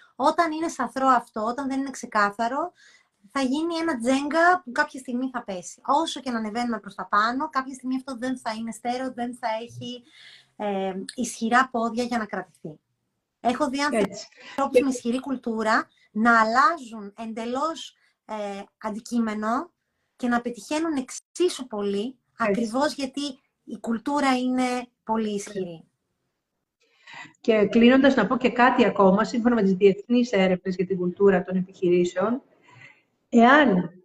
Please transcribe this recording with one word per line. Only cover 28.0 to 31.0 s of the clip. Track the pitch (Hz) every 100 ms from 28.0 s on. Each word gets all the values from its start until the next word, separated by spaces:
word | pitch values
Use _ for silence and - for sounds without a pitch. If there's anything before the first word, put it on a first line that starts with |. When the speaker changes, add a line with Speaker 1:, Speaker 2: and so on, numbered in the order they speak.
| 269
Speaker 2:
να | 262 202
πω | 247
και | 240
κάτι | - 240 233
ακόμα, | 202 - 190 196
σύμφωνα | 220 247 226
με | 233
τις | 190
διεθνείς | 185 196 185 - 240 240
έρευνες | 196 185 180 190 185
για | 185
την |
κουλτούρα | 190